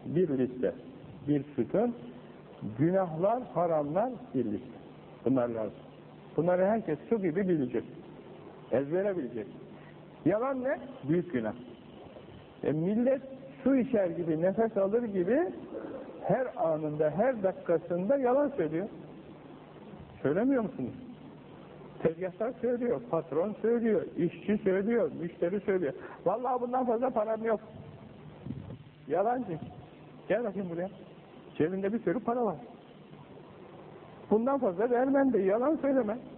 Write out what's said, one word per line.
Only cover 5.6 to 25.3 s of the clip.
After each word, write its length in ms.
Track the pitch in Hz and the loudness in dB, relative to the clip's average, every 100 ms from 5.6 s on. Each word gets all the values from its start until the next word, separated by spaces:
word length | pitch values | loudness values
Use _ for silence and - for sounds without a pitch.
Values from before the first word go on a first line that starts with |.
| 104 - - - - - - - | -4 -6 -16 -18 -20 -20 -6 0
Bunları 280 | 170 180 | 4 4
herkes 340 | 190 226 - 147 - | 6 4 2 -4 0
su 140 | - | 0
gibi 260 | 156 165 190 | 2 2 4
bilecek. 360 | 160 123 117 - - - - - - - - - | 2 2 -2 -4 -10 -16 -16 -16 -16 -16 -18 0
Ezbere 440 | 123 143 175 202 180 | 0 2 0 0 0
bilecek. 300 | 123 117 101 - - - - - - - | -2 -6 -8 -12 -16 -18 -18 -18 -18 -2
Yalan 400 | 147 208 262 269 | 2 2 2 0
ne? 140 | 247 320 - - 135 | 0 -2 -4 -6 0
Büyük 240 | 170 - | 2 2
günah. 200 | 127 110 - - - - - - - - - - - | -2 -2 -4 -10 -16 -18 -18 -18 -18 -18 -18 -20 -4
E, 80 | 123 | 0
millet 500 | 151 175 214 247 269 - - - - | 2 2 2 4 2 -2 -12 -14 -2
su 120 | 247 269 | 4 4
içer 340 | 208 220 180 | 4 4 2
gibi, 320 | 165 165 156 | 2 0 2
nefes 340 | 180 196 226 214 | 4 4 2 4
alır 260 | 190 226 | 2 2
gibi 460 | 233 196 175 262 370 - - - - - - - | 2 0 4 4 2 -2 -10 -10 -8 -10 -12 -4
her 240 | - 220 254 - | 0 2 0 0
anında, 540 | 165 156 151 151 156 | 0 2 0 2 2
her 320 | 151 247 240 | 4 2 2
dakikasında 720 | 190 185 - 165 - 175 190 277 | 0 0 0 0 2 0 2 2
yalan 320 | 247 254 240 | 4 4 4
söylüyor. 400 | - 156 160 208 - - - - - - - - - - - - - | 2 0 0 -4 -8 -14 -16 -16 -16 -16 -18 -18 -18 -16 -16 -16 -2
Söylemiyor 400 | 135 160 254 269 | 0 2 4 2
musunuz? 320 | 208 - 120 - - - - - - - - - - - | 0 -2 -6 -6 -12 -16 -16 -18 -18 -18 -18 -18 -16 -2
Tezgahtar 500 | 165 165 185 175 160 254 | -2 0 -4 -2 -4 0
söylüyor, 400 | 233 240 247 135 - | 0 0 0 0 0
patron 460 | 165 - 147 202 208 | 0 0 0 0 0
söylüyor, 400 | 214 233 226 208 - - | 2 4 4 4 2 0
işçi 420 | 170 - 180 214 | 0 0 0 2
söylüyor, 520 | 190 190 202 233 160 135 | 2 2 2 2 2 0
müşteri 400 | 170 | -6